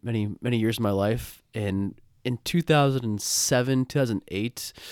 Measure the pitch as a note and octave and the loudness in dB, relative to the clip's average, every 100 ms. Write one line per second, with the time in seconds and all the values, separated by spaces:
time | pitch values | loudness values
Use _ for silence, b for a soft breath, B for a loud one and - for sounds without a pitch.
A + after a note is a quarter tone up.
0 | A#2+ A2+ G#2 - A#2+ A#2+ A2 A2+ G#2+ G2 | -4 -2 -4 -4 -2 0 0 0 0 2
1 | G2+ A#2 - - _ A2 G2+ G2 G2 - | 0 0 -6 -16 _ -6 -2 -2 -2 -6
2 | - _ B2 B2 - F3 E3 D3+ C#3 C3 | -20 _ -6 -4 -2 -2 4 4 4 2
3 | A#2 G#2 - - - B2+ B2+ C3 B2+ D3 | -2 -4 -2 -2 2 2 2 2 2 0
4 | B2 G2+ - F#2+ A#2 - - - B | 0 0 -4 -4 -4 -6 -14 -14 B